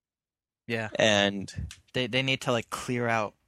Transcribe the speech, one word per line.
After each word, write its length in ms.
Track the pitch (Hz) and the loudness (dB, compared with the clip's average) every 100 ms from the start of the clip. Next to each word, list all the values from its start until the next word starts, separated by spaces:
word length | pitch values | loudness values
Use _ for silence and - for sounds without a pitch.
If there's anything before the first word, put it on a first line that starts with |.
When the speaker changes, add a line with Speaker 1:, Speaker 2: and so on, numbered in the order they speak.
| _ _ _ _ _ _ - | _ _ _ _ _ _ -6
Speaker 1:
Yeah. 220 | 113 110 - | -4 -4 2
Speaker 2:
And 540 | 110 101 101 101 95 - - - _ | 4 6 4 0 -8 -10 -10 -12 _
Speaker 1:
They, 140 | 127 123 | -6 -2
they 160 | 131 | -2
need 200 | 135 131 | 0 -2
to, 100 | - | 0
like, 180 | 117 - | -2 -2
clear 380 | - - 123 117 | -8 -4 -2 0
out, 260 | 113 101 - | 0 -2 -8